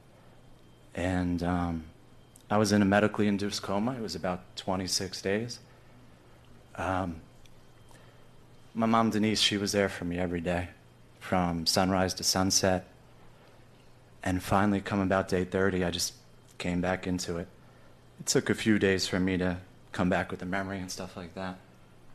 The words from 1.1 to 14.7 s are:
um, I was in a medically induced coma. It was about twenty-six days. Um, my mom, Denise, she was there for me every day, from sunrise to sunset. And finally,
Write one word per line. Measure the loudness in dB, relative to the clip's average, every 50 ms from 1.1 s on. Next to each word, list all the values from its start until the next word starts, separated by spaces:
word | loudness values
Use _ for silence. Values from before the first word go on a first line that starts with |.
| 0 0 0 0 -2 -2
um, | 0 0 0 0 0 -2 -4 -6 -8 -12 -20 -20 -20 -20 -20 -20 -20 -20 -20 -18 -6 0
I | 2
was | 2 2 4
in | 4 4
a | 4
medically | 6 4 4 4 4 2 2 0 2
induced | 2 0 -2 -4 -6 -6
coma. | -6 -2 -2 -2 -2 -2 -4
It | -6
was | -8 -8 -8
about | -4 -4 -4 -4 -4 -8 -14 -16
twenty-six | -10 -4 -4 -2 -2 -2 -2 -2 -4 -4 -6 -8 -4
days. | -2 -2 0 0 -2 -6 -10 -14 -18 -20 -20 -20 -20 -20 -20 -20 -20 -20 -20 -20 -20 -20 -20 -20 -20 -20 -20 -20 -20 -18 -10
Um, | -6 -4 -2 -2 -2 -2 -4 -6 -10 -14 -20 -20 -20 -20 -20 -20 -20 -20 -20 -20 -20 -20 -20 -20 -20 -20 -20 -20 -20 -20 -20 -20 -20 -20 -20 -20 -20 -20 -10 -2
my | 0 2
mom, | 4 4 4 4 4
Denise, | 2 2 2 2 2 2
she | 2 2 2
was | 0 -2 0
there | 2 2 2 0
for | -2 -4 -6
me | -4 -2 -2
every | -2 -2 -2 -2
day, | -2 0 -2 -2 -2 -6 -10 -18 -20 -20 -20 -20 -20 -20 -20 -14
from | -4 0 0 2 2 2 0 -2 0
sunrise | 2 2 4 4 4 4 2 2 0 -2
to | -2 -2
sunset. | 0 2 2 2 2 2 4 4 4 2 2 -2 -6 -20 -20 -20 -20 -20 -20 -20 -20 -20 -20 -20 -20 -20 -20 -20 -20 -20 -20 -20 -20 -20 -20 -20 -20 -16 -6
And | -2 -2 -2 -2
finally, | 0 2 4 4 4 4